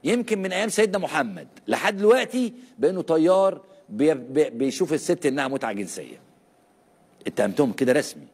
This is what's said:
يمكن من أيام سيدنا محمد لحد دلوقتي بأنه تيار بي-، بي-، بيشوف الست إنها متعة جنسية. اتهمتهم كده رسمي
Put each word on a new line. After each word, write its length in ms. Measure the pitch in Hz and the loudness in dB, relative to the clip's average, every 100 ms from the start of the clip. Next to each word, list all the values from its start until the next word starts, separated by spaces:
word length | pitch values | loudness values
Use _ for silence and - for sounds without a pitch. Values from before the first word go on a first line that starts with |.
يمكن 380 | 143 240 233 214 | 0 -2 0 -2
من 120 | 190 | -2
أيام 160 | 180 214 | -2 -2
سيدنا 280 | - 214 196 | 2 2 0
محمد 500 | 165 156 123 90 - - - | -2 -2 -2 -6 -16 -16 -4
لحد 300 | 113 196 196 | 0 0 2
دلوقتي 560 | 208 254 233 247 240 - - - | 6 6 4 -2 -4 -6 -20 -2
بأنه 220 | 143 190 | 0 0
تيار 600 | 160 165 160 190 196 190 - - _ | 0 2 4 4 2 0 -16 -20 _
بي-، 240 | 104 151 | 0 2
بي-، 360 | 143 120 135 151 | 2 -2 0 0
بيشوف 440 | 117 135 131 185 | 0 -2 0 -2
الست 320 | 156 - 175 147 | -2 -2 0 0
إنها 220 | 135 135 | -2 -4
متعة 260 | 135 123 | -4 -4
جنسية. 460 | 104 92 - 67 58 _ _ _ _ _ _ _ _ _ _ - | -6 -8 -10 -14 -20 _ _ _ _ _ _ _ _ _ _ -10
اتهمتهم 440 | - 104 98 139 | -2 -2 2 0
كده 200 | 95 127 | 0 2
رسمي 360 | 135 - - - | 2 0 -12 -20